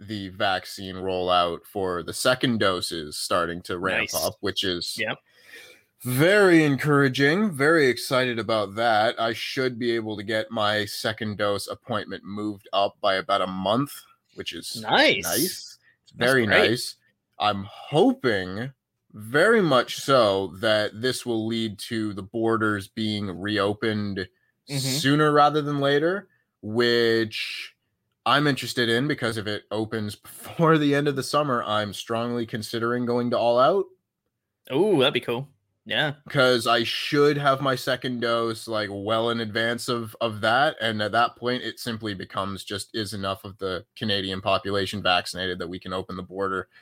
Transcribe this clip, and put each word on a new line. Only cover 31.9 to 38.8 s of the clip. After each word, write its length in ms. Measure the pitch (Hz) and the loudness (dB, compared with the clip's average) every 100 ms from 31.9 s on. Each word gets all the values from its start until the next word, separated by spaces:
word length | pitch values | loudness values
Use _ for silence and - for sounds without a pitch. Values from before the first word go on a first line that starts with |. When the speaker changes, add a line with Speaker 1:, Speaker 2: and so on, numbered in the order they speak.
Speaker 1:
strongly 540 | 92 - 117 120 120 113 | -6 -6 -4 -2 -4 -4
considering 580 | 120 107 113 117 123 | -8 -6 -4 -2 0
going 260 | 120 120 120 | 0 0 0
to 80 | 117 | 2
All 200 | 117 120 | 4 6
Out. 280 | 139 196 190 _ _ _ _ _ _ _ - | 4 4 -2 _ _ _ _ _ _ _ -4
Speaker 2:
Ooh, 260 | 131 208 170 | 0 4 4
that'd 160 | 127 | 4
be 60 | 127 | 2
cool. 280 | - 120 139 _ _ _ | -2 -4 -6 _ _ _
Yeah. 300 | - 107 147 135 - | -6 -2 -2 -4 -4
Speaker 1:
'Cause 380 | 147 127 123 113 | 2 4 4 2
I 160 | 117 | 2
should 520 | 113 - - 147 147 143 | 0 -4 -2 4 4 4
have 220 | 143 135 | 2 2
my 140 | 139 | 2
second 460 | 127 - 123 139 123 | 0 -2 -2 -2 -2
dose, 480 | 117 117 117 113 - | 0 0 0 -4 -4
like, 200 | 110 | -4